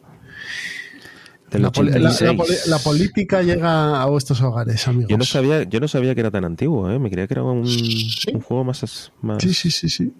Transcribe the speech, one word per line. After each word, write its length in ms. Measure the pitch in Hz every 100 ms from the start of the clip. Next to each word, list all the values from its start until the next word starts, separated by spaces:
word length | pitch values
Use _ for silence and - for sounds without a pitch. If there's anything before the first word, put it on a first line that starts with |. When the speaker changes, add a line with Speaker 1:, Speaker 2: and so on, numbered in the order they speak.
| - - - - - - - - - - - - - - -
Speaker 1:
Del 100 | 107
Speaker 2:
La 100 | 127
poli-, 200 | 131 147
la, 80 | 135
la 100 | 160
Speaker 1:
ochenta 160 | - -
y 20 |
seis. 100 | 120
Speaker 2:
poli-, 320 | 170 180 165
la 80 | 156
política 600 | 151 151 196 - 190 190
llega 600 | 175 175 165 160 151 143
a 40 | 131
vuestros 340 | 147 135 123
hogares, 440 | 131 113 113 113 -
amigos. 220 | 123 110
Speaker 1:
Yo 80 | 107
no 60 |
sabía, 400 | 127 147 131 156
yo 160 | 92 107
no 80 | 147
sabía 260 | 139 127 120
que 60 |
era 100 | 110
tan 120 | 98
antiguo, 460 | 90 82 135 143 92
¿eh? 100 | 120
Me 100 | 120
creía 180 | 92 98
que 80 | 131
era 80 |
un, 240 | 127 123 120
Speaker 2:
Sí. 640 | 120 117 113 113 110 -
Speaker 1:
un 80 | 113
juego 220 | - 120 127
más, 460 | 131 107 - - -
más 220 | 110 107
Speaker 2:
Sí, 100 | 160
sí, 160 | 175 175
sí, 160 | - 165
sí. 220 | - 180 -